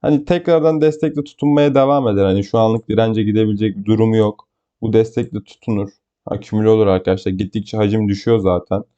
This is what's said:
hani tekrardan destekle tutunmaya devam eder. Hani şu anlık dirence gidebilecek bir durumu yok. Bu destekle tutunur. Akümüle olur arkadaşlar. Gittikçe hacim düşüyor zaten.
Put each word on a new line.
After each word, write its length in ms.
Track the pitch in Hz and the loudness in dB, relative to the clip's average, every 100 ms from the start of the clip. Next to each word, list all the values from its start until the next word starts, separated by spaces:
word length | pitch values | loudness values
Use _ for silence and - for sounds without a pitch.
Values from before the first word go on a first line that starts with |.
hani 220 | 160 151 | 0 -2
tekrardan 560 | - 175 175 165 160 156 | 0 -4 0 2 2 2
destekle 440 | 156 151 156 147 | 0 0 -4 -4
tutunmaya 500 | 143 - 147 147 147 | -10 -4 0 2 2
devam 340 | 135 135 143 127 | 2 2 2 0
eder. 160 | 101 | 0
Hani 200 | 98 98 | 2 0
şu 140 | 98 117 | 0 0
anlık 300 | 110 113 - | 2 0 -2
dirence 340 | 107 113 110 | -2 0 0
gidebilecek 540 | 107 107 107 104 107 101 | 0 0 0 0 -2 -4
bir 80 | |
durumu 320 | 98 110 110 110 | -2 2 2 2
yok. 320 | 107 - - _ _ _ | 0 -2 -18 _ _ _
Bu 120 | 113 | 0
destekle 520 | 110 110 - 120 107 | 0 0 -2 -6 -8
tutunur. 460 | - - - 104 101 _ _ _ - | -12 -16 -6 -4 -6 _ _ _ -10
Akümüle 420 | 104 - 107 107 | -10 -6 -2 2
olur 180 | 110 104 | 4 4
arkadaşlar. 460 | 92 95 95 - | 2 0 -2 -2
Gittikçe 440 | 95 98 110 101 110 | -4 -4 -6 -6 -2
hacim 320 | 104 110 104 | 0 0 0
düşüyor 300 | 101 - 113 | -2 0 0
zaten. 460 | 95 90 - 98 - | 2 -2 -2 -8 -8